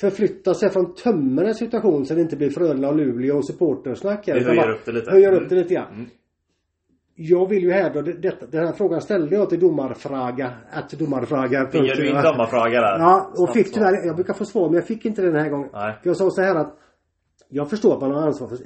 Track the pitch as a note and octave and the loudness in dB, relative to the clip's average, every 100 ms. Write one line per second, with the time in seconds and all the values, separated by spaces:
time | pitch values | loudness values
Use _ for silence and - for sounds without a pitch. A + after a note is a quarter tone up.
0 | G3+ G3 G3+ - F#3+ E3+ G3 F#3+ F3 - | -4 0 -2 0 -2 0 0 0 -2 -2
1 | A#3+ F#3 C3+ C3+ G3+ A3 A#3 A#3 G#3+ D3 | -2 0 0 0 0 -2 -4 0 2 0
2 | C3+ D#3+ D#3+ C#3+ C#3+ D3 E3+ C3+ C#3 D3+ | 0 0 -2 -2 -2 0 0 0 0 0
3 | C#3 A#2+ C3 C#3+ A#2+ - E3 B2+ C3+ A#2+ | 0 -2 0 0 -2 -2 -2 -2 -6 -6
4 | G3 G3+ - C3+ B2 A#2+ D3+ - - A#2 | -4 -4 -2 0 2 2 2 -2 -4 -6
5 | - F#3+ G3 F#3 D3 F#3 F3 E3 A2 G2+ | 2 4 4 2 2 0 0 -2 -4 -14
6 | A#2+ _ _ _ _ _ _ _ _ _ | -18 _ _ _ _ _ _ _ _ _
7 | _ - D#3+ F3 F#3+ G#3 F3 F#3+ D#3+ C#3+ | _ -8 2 2 4 2 2 2 0 -2
8 | D3 E3+ F#3 - - D#3 E3 D#3+ G3 E3 | -6 -4 -4 -6 -6 -4 -2 0 -2 -2
9 | - G3+ D3 G3 F3+ E3+ F3 D3 C3 - | -2 -2 0 0 0 4 2 2 -4 -6
10 | - C3+ B2 B2+ B2+ A#2+ - D#3 C#3+ D3 | -8 -6 -4 -4 -6 -8 -12 -10 -10 -6
11 | D3+ C3+ B2+ C#3+ C3 C#3 C3 D#3+ C3+ C3 | -4 -2 -2 -2 0 0 0 2 2 2
12 | C#3+ C#3+ D#3+ B2+ A2+ B2 A2+ A#2+ G#2+ G2 | 0 4 4 2 2 2 2 2 2 4
13 | E3 F#3+ F#3+ - F3 A#3 F#3 - G3+ F#3+ | 6 6 2 0 2 2 0 2 2 2
14 | E3+ D#3+ F#3 G3+ G#3 A3+ D#3+ E3+ E3+ A3 | -2 -4 -4 -6 -4 0 2 2 0 -4
15 | A3+ G#3+ F3+ D3+ D3+ C#3+ C3+ G#2 G#2+ G#2+ | -4 -2 0 0 0 -4 -8 -8 -8 -4
16 | F3 E3+ F#3+ F#3+ F#3+ E3+ D3 - _ _ | -2 0 0 0 0 0 -2 -8 _ _
17 | _ _ _ _ _ C3+ D3 A3 A3 D3 | _ _ _ _ _ -6 -4 0 2 2
18 | C3+ C#3+ D#3 - - B2 | 0 0 -2 -2 -6 -12